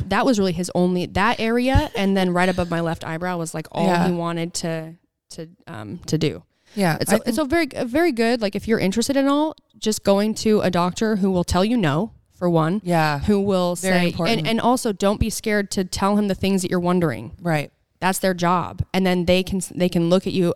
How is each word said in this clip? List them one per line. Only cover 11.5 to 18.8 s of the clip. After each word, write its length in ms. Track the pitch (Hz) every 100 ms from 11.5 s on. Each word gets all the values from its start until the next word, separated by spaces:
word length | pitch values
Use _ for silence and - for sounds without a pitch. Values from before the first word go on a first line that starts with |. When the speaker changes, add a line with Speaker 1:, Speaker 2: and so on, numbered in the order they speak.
| 180 208
Speaker 1:
you 100 | 247
no, 360 | 165 147 220 - _
for 160 | - 180
one. 320 | 165 156 208
Speaker 2:
Yeah. 360 | 175 170 156 143
Speaker 1:
Who 200 | 175 202
will 340 | 196 190 180
Speaker 2:
Very 240 | 180 185 180
Speaker 1:
say, 60 | 175
Speaker 2:
important. 300 | 165 170 220
Speaker 1:
and, 80 | 185
and 120 | 226
also 320 | 233 254 226
don't 260 | 190 196 208
be 80 | 226
scared 420 | - 220 208 202
to 120 | -
tell 320 | 185 - 196 208
him 120 | 208
the 60 |
things 280 | 185 190 196
that 80 | 180
you're 100 | 185
wondering. 520 | 175 180 165 113 113 -
Speaker 2:
Right. 280 | 170 151 139 _ _ _
Speaker 1:
That's 180 | 180 190
their 120 | 190
job. 500 | 175 170 180 95 185